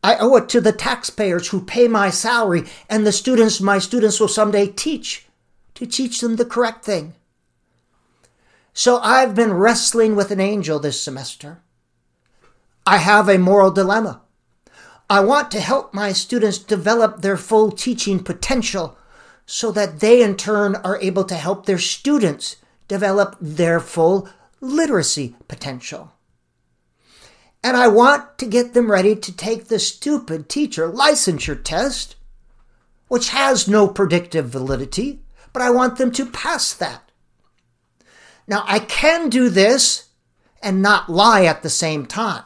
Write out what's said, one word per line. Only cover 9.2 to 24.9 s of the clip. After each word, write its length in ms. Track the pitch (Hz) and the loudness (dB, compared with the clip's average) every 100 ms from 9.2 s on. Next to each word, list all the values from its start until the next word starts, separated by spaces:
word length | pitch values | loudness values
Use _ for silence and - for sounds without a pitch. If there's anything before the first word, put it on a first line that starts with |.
| 262 | 2
been 200 | 196 226 | 2 0
wrestling 600 | 180 208 233 - 233 220 | 4 2 2 0 2 2
with 160 | 208 202 | 2 -2
an 100 | 202 | -2
angel 380 | 196 208 156 151 | -2 -2 -4 -4
this 220 | 147 139 | -4 -6
semester. 600 | - 135 127 - 147 170 _ _ _ _ _ _ _ _ _ _ _ _ - | -8 -10 -14 -16 -20 -20 _ _ _ _ _ _ _ _ _ _ _ _ 2
I 120 | 190 | 2
have 320 | 160 208 202 | 4 4 6
a 80 | 196 | 4
moral 320 | 180 202 190 | 4 6 4
dilemma. 500 | 175 185 208 214 - _ _ _ _ _ _ - _ _ | 4 0 0 -2 -8 _ _ _ _ _ _ -20 _ _
I 120 | 202 | 2
want 300 | 196 285 285 | 4 2 0
to 80 | 214 | -6
help 340 | - 277 - | -2 -2 -4
my 180 | 196 208 | -6 -4
students 460 | 190 - 247 214 190 | -4 -4 0 0 -2
develop 640 | - 208 170 233 220 220 | -4 -2 0 2 2 0
their 160 | 196 196 | -4 -4
full 340 | - 220 214 | 0 2 2
teaching 500 | - - 240 - 185 | 0 -6 -4 -2 -4
potential 760 | 185 - - 269 226 196 160 - _ _ - _ _ | -4 -8 -4 -2 -2 -6 -8 -12 _ _ -20 _ _
so 220 | - 226 | -6 -4
that 300 | 202 202 156 | -2 -4 -2
they 240 | 214 240 | 4 6
in 120 | 226 196 | 6 0
turn 380 | 202 214 202 | -4 -2 -2
are 260 | 190 185 196 | -2 -4 -4
able 220 | 190 190 | -4 -2
to 140 | 190 175 | -4 -4
help 300 | 156 196 - | -6 -6 -2
their 120 | 185 | -2
students 760 | 175 - - 294 202 143 - - _ _ _ | -2 -4 -2 0 0 -2 -12 -16 _ _ _
develop 480 | 196 202 196 196 - | -4 0 0 0 -4
their 380 | 160 156 170 170 | -12 -2 0 0
full 500 | 160 - 165 190 196 _ _ _ | -4 0 2 2 -4 _ _ _
literacy 760 | 262 285 330 | -6 -2 0